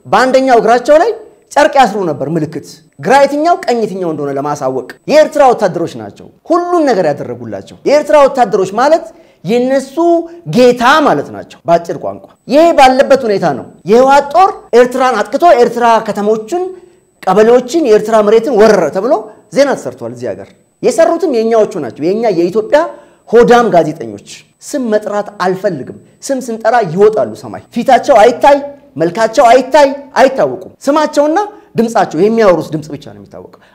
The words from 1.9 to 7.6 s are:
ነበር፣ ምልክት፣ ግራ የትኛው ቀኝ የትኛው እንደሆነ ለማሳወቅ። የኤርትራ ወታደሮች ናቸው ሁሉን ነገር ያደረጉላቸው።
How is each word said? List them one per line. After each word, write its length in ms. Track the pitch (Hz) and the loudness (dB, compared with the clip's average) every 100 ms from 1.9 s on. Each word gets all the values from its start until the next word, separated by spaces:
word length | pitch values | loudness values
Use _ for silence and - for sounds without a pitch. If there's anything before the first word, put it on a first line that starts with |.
| 202 | 0
ነበር፣ 260 | 180 135 135 | -6 -6 -4
ምልክት፣ 380 | 165 156 147 - - _ _ | -4 -6 -10 -16 -20 _ _
ግራ 140 | 147 269 | 0 2
የትኛው 400 | 277 294 320 359 | 2 0 -2 -2
ቀኝ 180 | - 240 | -2 -4
የትኛው 320 | 214 185 175 | -4 -6 -6
እንደሆነ 220 | 156 143 | -6 -6
ለማሳወቅ። 540 | 135 147 147 131 131 117 - - | -6 -6 -4 -4 -6 -10 -16 -2
የኤርትራ 360 | 294 302 294 269 | 2 2 2 2
ወታደሮች 460 | 233 202 170 165 117 | 2 -2 -2 -6 -8
ናቸው 300 | 104 - - _ _ | -16 -18 -20 _ _
ሁሉን 380 | 339 349 349 | -2 0 -2
ነገር 200 | 294 202 160 | 0 0 -2
ያደረጉላቸው። 720 | 143 139 123 117 95 | -4 -8 -12 -12 -14